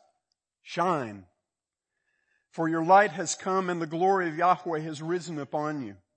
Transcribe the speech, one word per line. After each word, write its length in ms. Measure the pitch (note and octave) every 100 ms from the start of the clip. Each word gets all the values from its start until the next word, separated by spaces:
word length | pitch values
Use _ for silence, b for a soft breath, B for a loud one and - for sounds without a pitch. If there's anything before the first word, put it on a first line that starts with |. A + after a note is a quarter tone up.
| _ _ _ _ _ _
shine, 640 | - - F3+ D#3+ A#2 G2+ F2+ _ _ _ _ _ _ _ _ _ _ _ _
for 160 | - D#3+
your 140 | E3
light 280 | E3 F#3+ G#3
has 240 | D#3 E3
come 340 | - F#3+ F#3+ F#3
and 140 | F3
the 40 | D#3
glory 420 | E3 F#3 G3 E3+
of 100 | D#3
Yahweh 420 | F3 F3 F3 D#3
has 220 | D#3+ C#3+
risen 360 | D#3+ F3+ D#3+ D3+
upon 440 | C#3 D3+ D3+ D3+
you. 160 | A2+ G2 _